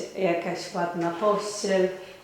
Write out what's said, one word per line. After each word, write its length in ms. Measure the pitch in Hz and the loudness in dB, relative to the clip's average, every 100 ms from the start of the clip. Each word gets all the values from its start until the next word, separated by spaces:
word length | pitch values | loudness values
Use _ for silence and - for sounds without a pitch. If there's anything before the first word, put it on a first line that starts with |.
| - - | -6 0
jakaś 560 | 185 170 190 170 - 185 | 2 2 0 -6 -6 -4
ładna 360 | 170 175 170 | -2 -2 -2
pościel, 760 | 170 214 196 - - 202 190 185 - - - | 2 2 2 0 -4 2 4 4 0 -12 -4